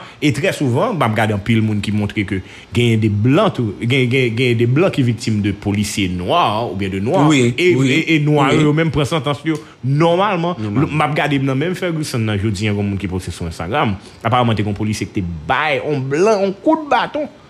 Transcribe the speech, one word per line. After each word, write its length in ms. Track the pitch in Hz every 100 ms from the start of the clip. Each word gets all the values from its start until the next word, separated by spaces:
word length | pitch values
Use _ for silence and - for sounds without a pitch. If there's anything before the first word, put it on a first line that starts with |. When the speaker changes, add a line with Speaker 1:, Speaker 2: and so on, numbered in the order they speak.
| - -
Speaker 1:
Et 100 | 147
très 220 | 139 165
souvent, 400 | - 143 127 226
bah, 160 | 175 120
regarde 220 | 110 107
un 40 | 104
pile 240 | 98 113
monde 200 | 107 104
qui 100 | 104
montre 240 | 104 101 -
que 240 | 98 95 - - -
gagne 240 | 120 120 113
des 120 | 107
blancs, 440 | 101 120 160 208 -
tout, 180 | 110 -
gagne, 260 | 117 139 123
gagne, 260 | 135 123
gagne 220 | 113 127 117
des 100 | 120
blancs 280 | 135 190
qui 100 | -
victimes 380 | 120 110 - 107
de 100 | 101
policiers 560 | - 104 101 101 - 92
noirs 640 | 90 92 170 135 107 117
ou 40 | 95
bien 100 | 98
de 120 | 95
noirs. 260 | 107 185 156
Speaker 2:
Oui, 260 | 143 120 123
Speaker 1:
Et, 180 | 180 143
Speaker 2:
oui, 160 | 135
Speaker 1:
et, 240 | 160 156 160
et 40 |
noirs 300 | 147 147 135 151
Speaker 2:
oui. 60 |
Speaker 1:
eux-mêmes 280 | 151 151 165
prennent 120 | 139
sentence, 360 | 147 165 139 139
yo, 120 | 160 151 - -
normalement. 720 | 127 143 170 175 208 180 170 170
Speaker 2:
Normalement. 300 | 107 101 156
Speaker 1:
Le, 80 | 151
m'a 100 | 151
regardé 300 | 156 147 139
dans 160 | 135
même 220 | 131 170 175
Ferguson, 440 | 180 156 151 120
dans, 180 | 110 104
je 60 | 110
dis, 220 | 95 110
un 40 |
monde 240 | 104 101 98
qui 120 | 98
poste 200 | 92 -
sur 160 | - 85
Instagram. 500 | 80 82 147 127 98 - -
Apparemment, 320 | 117 127 117 107
t'es 100 | 104
un 60 |
policier 340 | 101 107 107 104
qui 160 | 107
te 60 | 87 82 78
baille, 360 | 131 151 135 139
on 140 | 143
blanc, 380 | 131 147 208 208
on 100 | 196
coup 320 | 190 311 320 294
de 40 |
bâton. 380 | 240 254 294 285 -